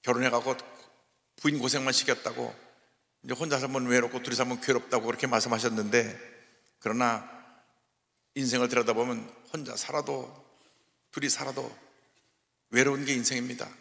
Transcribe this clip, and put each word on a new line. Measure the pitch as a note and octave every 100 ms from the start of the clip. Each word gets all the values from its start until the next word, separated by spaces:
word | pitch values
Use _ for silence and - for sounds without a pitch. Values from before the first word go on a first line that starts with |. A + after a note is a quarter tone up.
결혼해갖고 | - A#2+ B2+ A#2+ B2 B2 - - - _ _ _ _ -
부인 | D3+ D3
고생만 | B2+ C#3+ C3+
시켰다고 | B2+ - B2+ - A2+ A#2+ - - _ _ _ _ _
이제 | C3
혼자 | B2+ D#3+ C#3+
살면 | C3 C3+ B2
외롭고 | B2 A#2+ B2
둘이 | B2 A#2+
살면 | B2 B2
괴롭다고 | - B2 - B2 A2+
그렇게 | A#2 C3
말씀하셨는데 | A#2 A#2 A2+ A#2 A2 G#2 A#2+ A2+ G2 - - - _ _ _
그러나 | A2+ A2+ B2 A2+ G2+ - - - _ _ _ _ _ _ _ -
인생을 | C3 B2 B2
들여다보면 | B2 A#2 A2+ B2 A#2 A2 - -
혼자 | D#3+ C#3 -
살아도 | - D3 C#3+ C#3 B2 - - _ _ _ _ _ _
둘이 | - C#3
살아도 | - C3+ B2+ - - - _ _ _ _ _ _ _ _
외로운 | A#2 C3 C#3 C#3
게 |
인생입니다. | C3 A#2 C3 B2 B2 - -